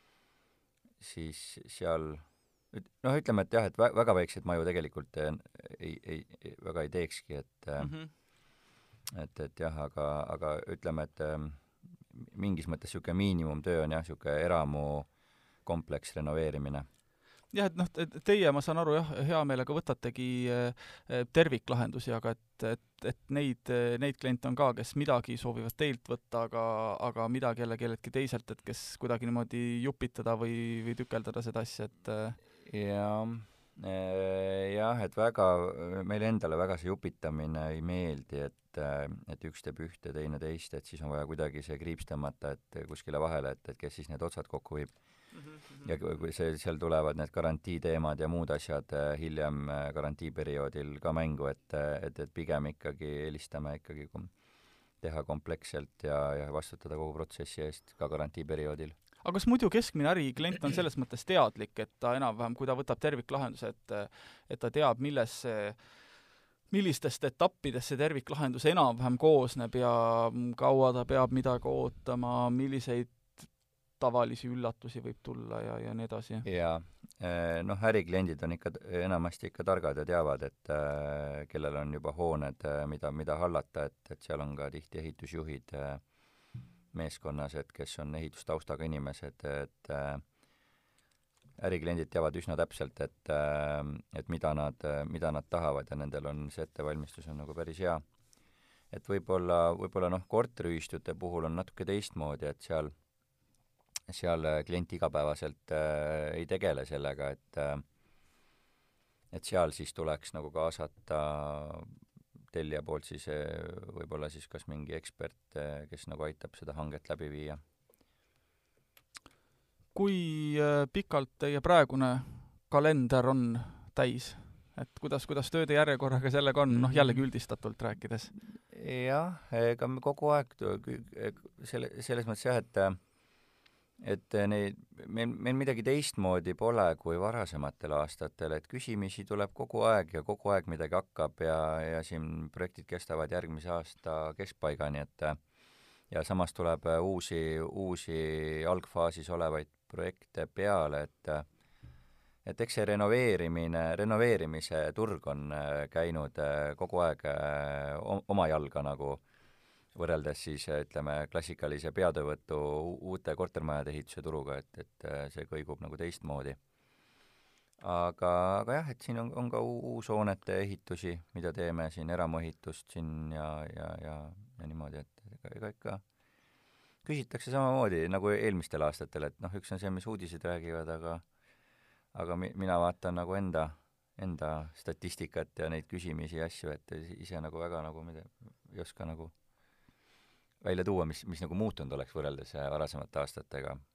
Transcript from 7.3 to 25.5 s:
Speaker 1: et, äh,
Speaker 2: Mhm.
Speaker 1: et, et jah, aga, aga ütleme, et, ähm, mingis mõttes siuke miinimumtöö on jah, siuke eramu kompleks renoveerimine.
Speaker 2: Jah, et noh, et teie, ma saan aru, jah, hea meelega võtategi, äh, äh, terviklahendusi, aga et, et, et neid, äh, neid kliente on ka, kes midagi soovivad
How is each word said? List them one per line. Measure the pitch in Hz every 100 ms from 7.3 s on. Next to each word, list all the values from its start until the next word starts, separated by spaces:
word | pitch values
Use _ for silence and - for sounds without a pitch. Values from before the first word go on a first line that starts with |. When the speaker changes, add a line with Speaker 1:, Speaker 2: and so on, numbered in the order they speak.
| 73
Speaker 1:
et, | - _ -
äh, | 71
Speaker 2:
Mhm. | 71 156 160 _ _ _ _ _ _ _ _ - - 95
Speaker 1:
et, | 73 -
et | 73 -
jah, | 82 78
aga, | 73 - 73 76 -
aga | 76 78 76 -
ütleme, | 82 85 78
et, | 76 -
ähm, | 78 78 76 73 _ _ - 180 - - -
mingis | - 101 87 80
mõttes | 80 -
siuke | 92 87
miinimumtöö | 90 101 90 80 76 82 85
on | 76
jah, | 78 82
siuke | 76 73
eramu | 73 85 85 73 73 73 73 71 _ _ _ _ _ -
kompleks | 85 80 71 - 80
renoveerimine. | 73 76 80 71 69 71 71 _ _ _ _ - _
Speaker 2:
Jah, | 202 196
et | 165
noh, | 180 -
et | 165 -
teie, | - 208 170
ma | 143
saan | 143 160
aru, | 160
jah, | 151 156 135
hea | 139 165
meelega | 147 127 127
võtategi, | 147 - 127 123 117 127 123
äh, | 123 120 123 123 - - -
äh, | 127 123
terviklahendusi, | 165 160 120 - 123 113 120 127
aga | 113 117 113
et, | _ -
et, | 110 117 _ _ -
et | - -
neid, | 139 143 120 -
äh, | 123 120 120
neid | 139 135
kliente | 131 123 131
on | 123
ka, | 139
kes | 117 117 143
midagi | 151 123 117 120
soovivad | 123